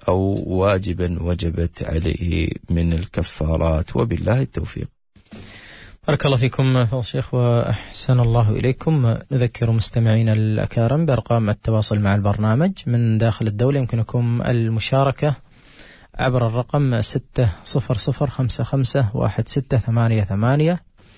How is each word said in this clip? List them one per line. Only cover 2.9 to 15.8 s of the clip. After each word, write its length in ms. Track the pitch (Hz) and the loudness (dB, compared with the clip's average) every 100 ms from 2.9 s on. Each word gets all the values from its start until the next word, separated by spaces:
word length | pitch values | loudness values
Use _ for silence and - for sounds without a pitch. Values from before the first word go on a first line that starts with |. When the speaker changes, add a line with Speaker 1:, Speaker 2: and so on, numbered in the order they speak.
Speaker 1:
الكفارات، 1000 | 82 92 - - - 78 80 82 78 - - | 0 -4 -6 -6 -4 -2 0 0 0 -2 -2
وبالله 460 | 117 85 - 120 | -2 -2 0 0
التوفيق. 460 | 135 - - - - _ _ _ _ - - - - - - - - | 0 -4 -8 -8 -12 _ _ _ _ -20 -20 -20 -20 -20 -20 -12 -4
Speaker 2:
بارك 180 | 143 147 | 0 0
الله 120 | 135 | 0
فيكم 480 | 127 - 131 127 117 | 0 0 0 2 0
فضل 140 | 131 | -2
الشيخ 340 | 117 135 127 | -4 -6 -4
وأحسن 840 | 127 120 120 - 107 - - - 127 | 0 2 2 0 -4 -6 -8 0 2
الله 320 | 117 117 110 | 4 4 4
إليكم. 680 | 101 123 131 - 156 117 113 - | 2 0 0 0 2 2 0 -2
نذكر 400 | 135 120 - 113 | 0 0 0 0
مستمعينا 640 | 113 - - 113 110 113 | 0 0 0 2 2 2
الأكارم 720 | 107 110 107 101 - 117 143 165 | 2 2 0 -2 0 2 2 2
بأرقام 440 | 120 - 117 107 | 0 2 0 2
التواصل 500 | 104 - 110 104 104 | -2 0 0 2 0
مع 160 | 104 101 | 2 2
البرنامج 560 | 101 98 107 113 180 190 - | 2 0 2 2 2 0 -2
من 300 | 120 117 110 | 2 2 2
داخل 300 | 113 - 110 | 2 0 -2
الدولة. 320 | 104 123 139 | 0 0 2
يمكنكم 600 | 123 117 110 123 120 120 | 0 -2 -2 0 0 0
المشاركة 920 | - 120 113 110 - 135 139 131 147 139 - - - - | 0 0 0 -2 0 2 2 2 -2 -2 -8 -20 -20 -20